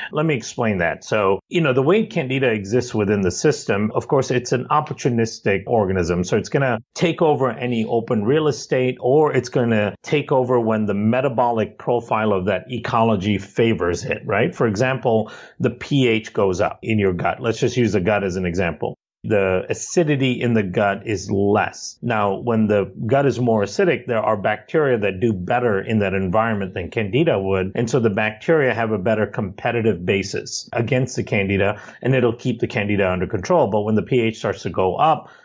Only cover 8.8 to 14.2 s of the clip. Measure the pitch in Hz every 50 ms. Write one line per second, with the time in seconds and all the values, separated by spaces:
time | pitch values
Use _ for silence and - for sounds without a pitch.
8.8 | 127 127 123 - 107 127 151 151 156 143 131 131 117 - - 139 120 117 113 107
9.8 | 104 101 95 - - - 156 147 131 - 147 131 127 120 127 120 117 110 110 110
10.8 | 107 101 98 101 104 110 120 127 131 135 120 117 123 120 120 113 104 - - -
11.8 | - - 123 117 113 - 123 110 110 107 101 95 92 104 98 90 - - 127 117
12.8 | - - - 117 113 113 110 95 90 107 104 95 101 - - - 117 117 110 85
13.8 | 87 87 85 - - - - -